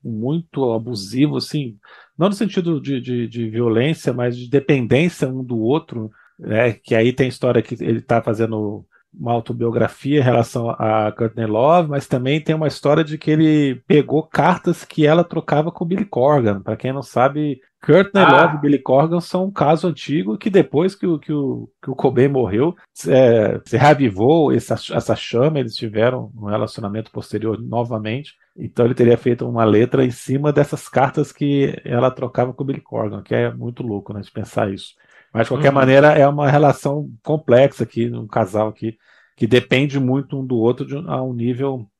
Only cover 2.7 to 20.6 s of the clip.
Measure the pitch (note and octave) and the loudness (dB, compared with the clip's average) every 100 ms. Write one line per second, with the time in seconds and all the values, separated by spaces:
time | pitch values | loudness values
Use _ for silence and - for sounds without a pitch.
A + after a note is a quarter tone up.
2.7 | D3+ C3 C3+ B2 B2 A2+ A#2 A2+ A2+ A#2+ | -4 -4 -6 -4 -4 -4 -6 -6 -2 0
3.7 | A2 C3+ D#3+ - B2 B2 A#2+ B2 C#3 - | 2 0 -2 -4 -2 -4 -4 -2 0 2
4.7 | C#3+ A2+ B2 E3+ - C3+ C3 B2+ A#2+ A2 | 0 2 2 2 -2 -6 -4 -6 -2 0
5.7 | D3+ - A#2+ A2 _ _ _ A2+ G#2+ A#2+ | -2 -4 -12 -12 _ _ _ -4 0 0
6.7 | G#2+ - A2+ A#2 B2 C3 A#2+ B2+ A#2+ - | -2 -2 2 2 2 -2 0 0 0 0
7.7 | A#2 - A2+ - A#2 A#2 G#2+ A2+ A2 G#2 | -6 -2 -4 0 0 0 -2 -2 -2 -6
8.7 | G#2 - _ _ - A#2+ A#2 A2+ A#2+ A#2 | -8 -16 _ _ -10 -4 -4 -4 -4 -2
9.7 | A2+ A2 - C3 D3 B2+ A#2+ A#2 B2+ A#2 | 0 -2 -4 -2 0 2 2 0 -4 -6
10.7 | - A2 A2 G#2+ - A2+ A2 A2 G#2+ C#3 | -4 0 0 0 -2 -6 -4 -2 2 4
11.7 | F3 D#3 C#3 - C3 B2+ D3+ D3+ D#3 D#3 | 4 2 -4 -4 -4 0 -2 -2 -2 -2
12.7 | - C#3+ D#3 D#3 D3+ - D#3 D#3 D3+ C#3+ | -2 2 2 0 -4 0 2 4 4 2
13.7 | B2 _ D3+ A#2+ C#3+ D#3 - D3+ F#3 - | -4 _ 2 2 -2 -2 0 2 0 -2
14.7 | E3 - - D3 E3 E3+ E3 - C#3+ D#3+ | -4 -6 0 4 4 2 -4 -2 0 -2
15.7 | - E3 F#3+ G3 - C3 D3 A2 G2+ E2 | -4 -4 -4 -4 0 2 4 2 -2 -6
16.7 | G#2+ C3 C3+ B2+ B2+ C3+ C#3+ D3+ C3 _ | -6 -6 -8 -6 0 0 0 -6 -6 _
17.7 | _ - D#3+ G3 G3+ F3+ E3 E3 D3+ C#3+ | _ 4 4 4 4 6 6 4 2 0
18.7 | C#3+ - C3 D#3+ E3+ D#3+ F3+ F#3+ G3 C#3+ | 0 2 2 4 -2 -2 -4 -4 0 2
19.7 | D#3+ F3+ D#3+ - D3 F#3+ G#3+ A3+ F#3+ | 2 0 -6 -4 -4 -4 -4 0 2